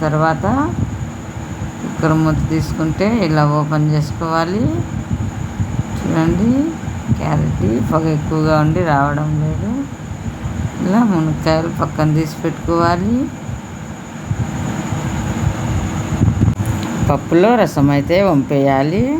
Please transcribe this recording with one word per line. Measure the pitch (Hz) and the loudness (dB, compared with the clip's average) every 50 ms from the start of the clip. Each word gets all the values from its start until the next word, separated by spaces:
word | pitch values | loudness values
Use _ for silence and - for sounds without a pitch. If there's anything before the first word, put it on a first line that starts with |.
| 156 | 0
తర్వాత | 151 147 151 160 160 160 156 - 196 240 269 294 339 - - - - - - - - - - - - - - - - - - - - - - | 0 2 2 2 2 2 2 0 0 2 2 0 0 0 -2 -2 -4 -4 -6 -6 -8 -8 -10 -12 -10 -10 -10 -10 -10 -8 -8 -8 -8 -8 -8
కుక్కర్ | - - - - - 156 156 160 | -8 -8 -4 0 2 2 4 4
మూత | 156 156 156 - - - | 4 2 2 2 0 0
తీసుకుంటే | 160 160 156 - 117 127 156 160 151 - 190 208 233 233 190 | 0 0 0 -2 -2 -2 -2 -2 0 0 0 2 2 2 2
ఇలా | 156 156 156 151 147 147 | 2 2 2 4 4 2
ఓపెన్ | 151 147 151 156 151 151 151 151 | 2 0 0 0 2 2 2 2
చేసుకోవాలి. | 151 151 - - - 165 160 160 165 165 170 185 214 254 302 320 339 - - - - - - - - - - - - - - - - - - - - - - - | 2 0 -2 -4 -4 -4 -2 0 0 0 0 0 0 0 0 0 -2 -4 -4 -4 -6 -4 -4 -4 -4 -4 -4 -4 -6 -8 -8 -4 -4 -4 -2 -2 -4 -4 -4 -6
చూడండి, | - - 160 160 160 160 170 170 180 208 233 254 269 294 330 320 - - - - - - - - | -4 -2 -2 0 2 2 4 4 4 4 4 4 4 2 0 -2 -6 -8 -6 -6 -6 0 0 0
క్యారెట్ | - - 151 151 151 151 156 151 - 175 202 113 123 233 - | 0 2 0 2 2 2 2 0 2 2 2 2 2 0 2
పొగ | 160 156 160 160 156 | 2 2 2 2 0
ఎక్కువగా | 151 151 - 156 156 156 156 156 151 151 | 0 0 0 0 2 2 2 4 4 4
ఉండి | 156 160 180 180 165 | 2 2 2 2 2
రావడం | 147 139 139 147 147 147 151 151 151 151 | 2 2 2 2 0 0 -2 0 0 0
లేదు. | 151 156 156 - - 208 247 277 277 - - - - - - - - - - - - - - - - - - - - | 0 -2 -2 -2 -4 -4 -4 -4 -6 -8 -10 -12 -12 -12 -10 -8 -8 -8 -8 -6 -8 -6 -4 -4 -4 -4 -4 -2 -2
ఇలా | 180 190 226 240 208 | 2 2 2 2 2
మునక్కాయలు | 185 165 160 156 151 147 151 160 160 160 160 165 156 - | 2 2 0 0 -2 0 0 2 2 2 0 -2 -2 -4
పక్కన | 165 151 - - 156 156 151 156 | -4 -4 0 0 2 2 2 2
తీసి | 160 151 - - - | 0 -2 -4 -4 -4
పెట్టుకోవాలి. | 165 - - - - 170 170 170 170 175 175 190 208 240 254 294 - - - - - - - - - - - - - - - - - - - - - - - - - - - - - - - - - - - - - - - - - - - - - - - - - - - - - - - - - - - - - - - - - - - - - - - - - - - - - | -4 -4 -4 -2 -2 0 2 2 2 2 2 0 0 0 0 0 -4 -6 -10 -10 -10 -10 -10 -10 -12 -12 -12 -12 -12 -12 -14 -14 -14 -12 -12 -6 -6 -4 -4 -4 -4 -4 -4 -4 -4 -4 -4 -4 -4 -6 -4 -4 -4 -4 -4 -4 -4 -4 -2 -2 -2 -2 -4 -4 -2 -2 -2 -2 -4 -4 -4 -4 -4 0 2 2 2 4 4 2 2 2 0 -2 -2 -2 -2 -4 -4 -2 0 2 2
పప్పులో | 147 139 - - - 170 185 220 240 233 190 | 2 0 0 2 4 6 6 6 6 4 4
రసం | 151 - 151 139 143 143 | 2 2 2 4 4 4
అయితే | 143 143 - 170 190 202 190 | 2 2 2 2 4 4 4
వంపేయాలి. | 160 139 127 - 147 139 139 139 135 135 139 151 170 208 247 262 294 | 4 2 2 2 2 2 4 4 4 2 2 2 0 0 0 0 0